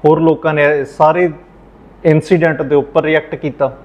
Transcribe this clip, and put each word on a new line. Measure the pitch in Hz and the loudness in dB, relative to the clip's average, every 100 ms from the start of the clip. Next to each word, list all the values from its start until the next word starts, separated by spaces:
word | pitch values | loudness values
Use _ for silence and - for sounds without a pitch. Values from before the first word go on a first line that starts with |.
| 151 | 2
ਹੋਰ | 160 | 2
ਲੋਕਾਂ | 160 151 160 | 2 0 -2
ਨੇ | 151 147 147 135 | 0 0 0 -6
ਸਾਰੇ | - 156 170 175 - - - - - - - 165 | 0 0 2 -2 -4 -20 -20 -20 -20 -20 -4 0
ਇਨਸੀਡੈਂਟ | 156 - 175 165 156 | 0 2 0 0 -2
ਦੇ | 139 147 | 0 0
ਉੱਪਰ | 139 165 | 0 -2
ਰਿਐਕਟ | 151 156 151 156 | 0 -2 -2 -10
ਕੀਤਾ। | 151 123 135 123 | -10 -4 -6 -6